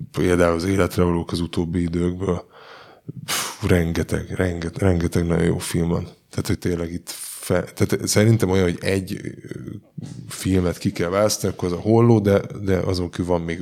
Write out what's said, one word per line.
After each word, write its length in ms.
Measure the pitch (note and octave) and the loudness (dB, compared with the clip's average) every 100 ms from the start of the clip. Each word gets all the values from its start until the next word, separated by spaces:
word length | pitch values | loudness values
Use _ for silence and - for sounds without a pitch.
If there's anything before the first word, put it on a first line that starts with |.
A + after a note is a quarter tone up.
| - | -10
például 440 | - F2+ F2 F2 E2 | -2 2 4 4 4
az 80 | |
Életre 400 | F2+ G2 F2 - | 0 0 0 2
valók 280 | F2+ E2+ E2 | 2 2 -2
az 80 | E2 | -4
utóbbi 420 | E2+ - E2+ E2+ | -4 -2 -2 -2
időkből. 640 | E2+ E2+ F2 F2+ F#2+ F2 - - - - - - - - - | -2 0 -2 -2 -2 -2 -6 -20 -20 -20 -20 -20 -16 -12 -6
Pff, 380 | - - - G2 | -6 -6 -4 2
rengeteg, 640 | F2+ E2 E2 E2+ D#2+ D#2+ F2 | 2 2 -2 -4 -4 -4 -2
rengeteg, 460 | F#2 E2+ E2 - | -2 -2 -6 0
rengeteg 440 | G2 F2 E2+ F2+ E2+ | 2 2 2 0 0
nagyon 180 | E2+ E2+ | 2 2
jó 120 | F2 | 0
film 300 | - F2 E2+ | -2 -2 0
van. 140 | F2 F2+ - _ | -2 -4 -12 _
Tehát, 180 | - - | -8 -4
hogy 120 | F2+ | -4
tényleg 320 | F#2 E2+ E2+ | -2 -4 -4
itt 180 | F2 - - | -8 -12 -14
fe-, 480 | - - - F2+ | -14 -10 -2 0
tehát 440 | F2+ - G2+ - F2+ | -2 -2 0 0 0
szerintem 420 | G#2 A2 A2+ F2+ | 4 6 6 4
olyan, 140 | F#2+ | 2
hogy 140 | F2+ F2 | 2 0
egy, 380 | F#2+ G2 F#2 - | -2 -2 -2 -8
ö, 360 | - - - - - - - - - - - | -10 -12 -12 -12 -12 -14 -16 -16 -14 -14 -14
filmet 500 | - F#2 F#2 F2 - | -6 0 2 2 0
ki 140 | G#2 | -2
kell 180 | - E2+ | -2 0
választani, 440 | G2 G#2+ - G2 | 2 2 2 -4
akkor 140 | - F2+ | -2 -4
az 60 | F2 | -2
a 20 | |
Holló, 380 | G#2 A2+ A#2 A2+ | 4 6 8 6
de, 220 | G2+ G2+ - - | 6 4 2 -4
de 140 | G2 F2+ | 0 0
azon 320 | F#2+ F2+ F2 | 0 -2 -2
kívül 160 | - F2+ | -4 0
van 160 | F2 | 0
még 180 | E2 E2+ | -2 -6